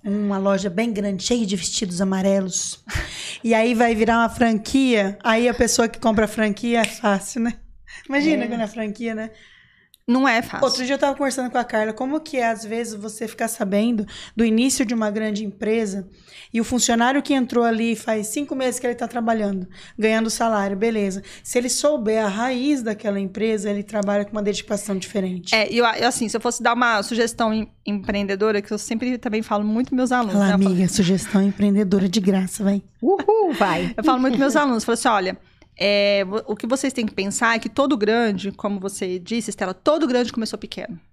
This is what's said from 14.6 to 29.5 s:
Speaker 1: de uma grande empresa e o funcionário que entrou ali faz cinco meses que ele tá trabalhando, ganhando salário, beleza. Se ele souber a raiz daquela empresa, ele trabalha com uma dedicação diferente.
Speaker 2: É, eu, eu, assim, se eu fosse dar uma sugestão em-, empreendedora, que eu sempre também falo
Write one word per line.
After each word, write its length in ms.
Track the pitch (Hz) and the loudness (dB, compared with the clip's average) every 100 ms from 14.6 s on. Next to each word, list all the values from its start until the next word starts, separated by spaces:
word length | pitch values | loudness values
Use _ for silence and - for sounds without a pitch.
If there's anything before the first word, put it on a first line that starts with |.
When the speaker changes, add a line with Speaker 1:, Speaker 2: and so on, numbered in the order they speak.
| 262 - 226 | 2 2 0
Speaker 1:
de 80 | |
uma 160 | 240 214 | 0 0
grande 340 | 208 220 208 | -2 -2 -4
empresa 640 | 214 - 214 226 214 196 185 - - - - | -6 -6 -2 0 0 -4 -8 -16 -20 -20 -6
e 120 | 226 | -2
o 20 | |
funcionário 560 | 220 247 - 233 240 277 | 0 0 2 4 4 2
que 120 | 277 | 2
entrou 280 | 277 247 240 | 0 2 2
ali 320 | 233 226 233 | 2 2 0
faz 340 | 220 - 220 208 | -2 -2 -4 -2
cinco 260 | - 285 | -6 -4
meses 260 | 269 254 254 | -2 -2 -2
que 60 | 247 | -4
ele 80 | |
tá 120 | 240 240 | -4 -6
trabalhando, 640 | 240 226 226 208 190 180 - - - | -4 0 0 0 -4 -8 -14 -18 -2
ganhando 320 | 220 220 226 | 2 2 0
salário, 440 | 220 226 214 196 196 | 0 0 0 0 0
beleza. 440 | 233 220 196 190 - - | 0 0 -2 -4 -12 -18
Se 140 | - 247 | -4 -2
ele 100 | 247 | -2
souber 560 | - 294 302 214 220 | 0 2 2 0 0
a 20 | 214 | 0
raiz 540 | 190 247 247 277 285 | 0 -2 0 0 0
daquela 380 | 226 208 214 202 | -2 -4 -2 -2
empresa, 480 | 196 190 220 214 208 | -4 -2 -2 0 -2
ele 140 | 208 | -4
trabalha 420 | 208 214 202 202 | -4 -2 0 0
com 80 | 202 | -2
uma 100 | 214 | -2
dedicação 540 | 196 175 - 202 208 190 | -2 -4 -4 -6 -2 -4
diferente. 580 | 185 202 185 180 175 | -2 -4 -2 -4 -2
Speaker 2:
É, 160 | 220 208 | 0 2
eu, 140 | 233 | 2
eu, 240 | 240 233 233 | 2 2 0
assim, 180 | - 220 | 0 -2
se 80 | |
eu 60 | 226 | -2
fosse 220 | 240 - | -2 0
dar 100 | 233 | 0
uma 300 | 240 247 214 | 2 2 2
sugestão 500 | 196 233 233 - 226 | 0 0 0 0 0
em-, 160 | 220 214 _ - | 0 -4 _ -6
empreendedora, 760 | 208 185 202 196 196 214 208 | -4 -2 -2 -2 0 2 0
que 100 | 202 | -2
eu 60 | 208 | -6
sempre 400 | - 226 254 240 | -4 -4 -2 -4
também 240 | 240 214 | -2 -4
falo 200 | 220 | 0